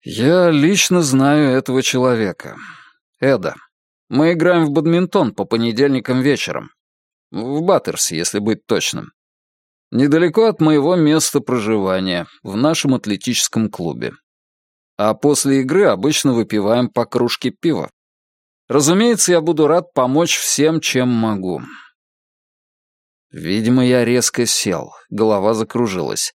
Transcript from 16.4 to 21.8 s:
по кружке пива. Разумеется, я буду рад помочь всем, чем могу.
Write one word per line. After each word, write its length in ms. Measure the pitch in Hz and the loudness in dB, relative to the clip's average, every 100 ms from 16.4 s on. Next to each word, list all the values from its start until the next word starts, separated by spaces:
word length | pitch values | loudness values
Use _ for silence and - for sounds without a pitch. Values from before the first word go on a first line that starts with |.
| 107 107 101 120 123 | 0 -2 2 0 0
по 160 | - 117 | -2 -2
кружке 440 | 120 120 - 127 | 0 -2 -2 -6
пива. 420 | - 170 120 57 _ _ _ _ _ _ _ _ | -4 -2 -2 -6 _ _ _ _ _ _ _ _
Разумеется, 640 | 131 143 185 240 226 - | 0 2 2 2 2 2
я 80 | 175 | 2
буду 260 | 156 156 147 | 2 2 2
рад 260 | 170 - | 2 0
помочь 440 | - 127 143 170 - | -2 0 0 0 -2
всем, 420 | - - 151 160 | -2 0 0 0
чем 300 | - 135 123 | -2 -2 0
могу. 520 | 117 113 101 92 78 58 - | 0 -2 -2 -6 -8 -10 -20